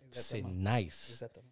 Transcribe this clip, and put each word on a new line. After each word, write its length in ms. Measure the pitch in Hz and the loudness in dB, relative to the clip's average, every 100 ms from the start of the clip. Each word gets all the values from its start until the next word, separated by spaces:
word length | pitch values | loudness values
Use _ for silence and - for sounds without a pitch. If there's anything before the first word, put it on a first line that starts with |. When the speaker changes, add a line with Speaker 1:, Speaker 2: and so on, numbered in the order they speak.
| 131 | -8
Speaker 1:
Exactement. 420 | 123 117 117 92 92 95 | -6 -4 -2 -2 2 4
Speaker 2:
C'est 80 | 120 | 4
nice. 280 | 87 - - | 2 -2 -8
Speaker 1:
Exactement. 340 | 117 117 - 120 | -8 -10 -12 -20